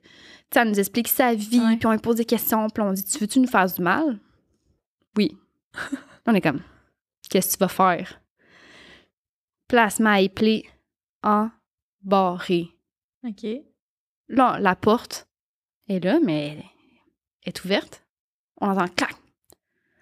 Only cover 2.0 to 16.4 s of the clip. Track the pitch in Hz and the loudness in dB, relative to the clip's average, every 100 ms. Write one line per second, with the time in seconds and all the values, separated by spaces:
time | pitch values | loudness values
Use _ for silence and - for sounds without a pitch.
2 | 233 233 226 226 - 220 214 226 202 196 | 0 -2 0 -2 0 0 0 -2 -2 -2
3 | - - 214 262 247 202 185 180 175 233 | -4 -6 -2 2 2 2 2 0 0 0
4 | 311 214 _ _ _ _ _ _ _ _ | 0 -4 _ _ _ _ _ _ _ _
5 | _ 208 196 - _ _ _ - - - | _ -2 -2 -2 _ _ _ -14 -10 -12
6 | - - - 196 160 143 - _ _ _ | -14 -6 0 2 2 -2 -8 _ _ _
7 | _ _ - 190 - - 185 - 185 170 | _ _ -4 -2 0 -2 -2 2 0 0
8 | 185 - _ _ _ - - - - - | -6 -16 _ _ _ -20 -20 -20 -20 -20
9 | _ _ _ _ _ _ - 240 214 - | _ _ _ _ _ _ 0 2 2 2
10 | 220 202 196 - 220 220 - _ _ _ | 2 4 2 2 0 0 -4 _ _ _
11 | _ _ 214 208 220 - _ _ _ _ | _ _ 0 0 -2 -8 _ _ _ _
12 | 196 196 185 175 - 175 170 _ _ _ | 0 2 2 -2 -2 -2 -4 _ _ _
13 | _ _ 247 196 214 254 - _ _ _ | _ _ -14 -10 -10 -10 -14 _ _ _
14 | _ _ - 233 247 156 190 180 214 233 | _ _ -4 2 2 2 -2 0 2 2
15 | - - - _ _ _ _ _ - 190 | -2 -16 -16 _ _ _ _ _ -6 -4
16 | 185 311 240 151 | 0 2 2 0